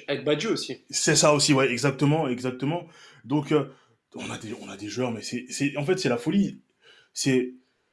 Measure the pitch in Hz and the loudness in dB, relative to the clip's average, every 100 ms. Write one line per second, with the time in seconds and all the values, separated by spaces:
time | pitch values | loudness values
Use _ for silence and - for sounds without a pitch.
0 | - 139 131 151 220 175 - 131 _ - | -6 -4 0 0 0 -2 -4 -10 _ -2
1 | - 151 160 147 143 135 135 120 139 - | 2 4 6 4 4 4 4 2 0 2
2 | 143 156 143 123 127 127 143 170 170 - | 2 2 0 -2 -4 -4 -4 -4 -8 -20
3 | - - 113 147 147 151 - - _ _ | -20 -20 -2 -2 2 2 2 -8 _ _
4 | _ - - - 110 - 98 101 104 104 | _ -14 -10 -10 -10 -12 -12 -12 -10 -4
5 | 127 110 101 123 - - 143 143 143 185 | -4 -4 -8 -10 -8 -2 -2 -2 0 0
6 | 135 120 - 196 - - _ _ _ - | 0 0 0 2 0 -2 _ _ _ -20
7 | _ - 139 127 127 - _ _ _ | _ -4 2 2 0 -6 _ _ _